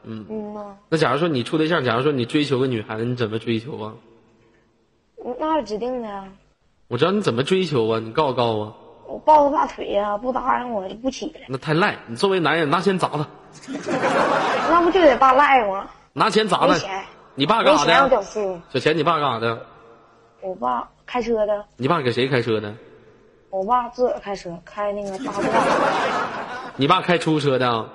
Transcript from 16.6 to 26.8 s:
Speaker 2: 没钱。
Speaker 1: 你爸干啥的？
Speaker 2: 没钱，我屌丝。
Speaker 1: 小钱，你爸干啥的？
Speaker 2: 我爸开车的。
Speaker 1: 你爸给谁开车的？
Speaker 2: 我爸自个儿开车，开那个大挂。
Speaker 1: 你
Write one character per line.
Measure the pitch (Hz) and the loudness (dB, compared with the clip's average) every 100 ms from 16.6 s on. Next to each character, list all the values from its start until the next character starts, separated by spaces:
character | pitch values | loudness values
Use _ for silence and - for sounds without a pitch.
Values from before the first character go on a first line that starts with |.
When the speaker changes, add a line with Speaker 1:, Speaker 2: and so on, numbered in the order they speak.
| 165 | 4
Speaker 2:
没 | |
钱。 | 170 - 190 - - - - | 2 0 -10 -12 -20 -18 -4
Speaker 1:
你 | 143 | 2
爸 | 170 | 4
干 | 151 302 | 6 6
啥 | |
的？ | 143 | 6
Speaker 2:
没 | |
钱， | - | 6
我 | 269 | 6
屌 | 240 | 4
丝。 | 190 214 196 175 - | 0 -6 -4 -6 -4
Speaker 1:
小 | 175 | 0
钱， | 156 165 | 2 2
你 | |
爸 | 151 160 | 2 2
干 | 143 | 0
啥 | 113 | 0
的？ | 117 117 - - - - _ _ _ _ | -2 -4 -10 -20 -20 -20 _ _ _ _
Speaker 2:
我 | 190 185 | -12 -4
爸 | 240 240 - _ - | -2 -2 -6 _ -8
开 | 247 | -6
车 | 226 226 208 | -2 -2 0
的。 | 208 - - | -2 -6 -6
Speaker 1:
你 | 131 | -2
爸 | 170 | 0
给 | 123 | 0
谁 | 113 131 | -2 0
开 | 135 | 0
车 | 117 110 | 0 -2
的？ | 104 107 - - - _ _ _ _ | -4 -14 -20 -20 -20 _ _ _ _
Speaker 2:
我 | 190 | -8
爸 | 196 247 240 | 0 0 -2
自 | - 247 | -2 -2
个 | |
儿 | 226 | -2
开 | 202 | -8
车， | 190 180 170 | -10 -10 -14
开 | - - 208 | -14 -6 -6
那 | 202 | -6
个 | 202 190 | -8 -8
大 | - | -8
挂。 | 202 - - - - - - - - - - - - - | -4 0 0 2 0 0 -2 -2 -4 -6 -10 -12 -14 -14
Speaker 1:
你 | - | -4